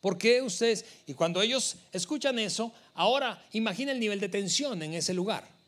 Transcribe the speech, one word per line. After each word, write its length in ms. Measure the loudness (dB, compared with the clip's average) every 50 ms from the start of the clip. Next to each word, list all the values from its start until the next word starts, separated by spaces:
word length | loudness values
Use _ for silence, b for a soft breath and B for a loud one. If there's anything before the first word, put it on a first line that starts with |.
¿Por 160 | 0 -2 -2
qué 260 | 2 4 4 4 4 4
ustedes? 420 | 0 -2 0 2 2 2 0 -2 B B B B
Y 80 | -14 -2
cuando 280 | 0 0 2 2 2 2
ellos 340 | 2 2 0 0 -2 -4 -6 -14 -10 -6
escuchan 460 | -6 -4 -4 -4 -2 0 0 0 0
eso, 340 | -2 -2 -2 -4 -4 -6 B B B B B
ahora 500 | 0 2 4 4 2 2 -2 -4 -6 -14 -6 -2
imagina 400 | -2 0 0 0 -2 -2 -2 -2
el 60 | 0
nivel 220 | 0 0 0 -2
de 80 | -4 -2
tensión 540 | -2 -2 -2 0 0 0 0 -2 -4 -4 -6
en 120 | -6 -4
ese 180 | -4 -4 -2 -2
lugar. 360 | -2 -2 -2 -2 -4 -6 -12 -20 _ _